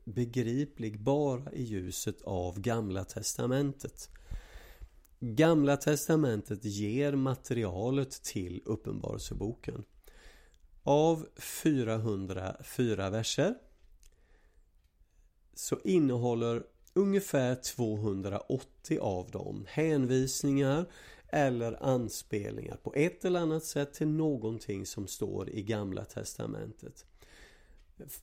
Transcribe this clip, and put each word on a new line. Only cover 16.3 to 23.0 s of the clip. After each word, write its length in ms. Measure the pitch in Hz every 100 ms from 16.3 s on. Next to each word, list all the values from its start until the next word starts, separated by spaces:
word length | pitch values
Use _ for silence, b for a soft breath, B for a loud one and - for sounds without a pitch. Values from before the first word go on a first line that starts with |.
| 117 117 117 - _ -
ungefär 600 | 180 202 196 196 143 127
tvåhundraåttio 1500 | 127 - - 117 107 107 95 98 101 - 127 - - - 156
av 300 | 107 90 -
dem 360 | 98 101 104 104
hänvisningar 1200 | - 160 151 123 131 131 - 143 139 135 143 185 B B B B
eller 540 | 156 139 120 117 113
anspelningar 920 | 139 127 110 - - 107 104 107 113 -
på 180 | -
ett 300 | -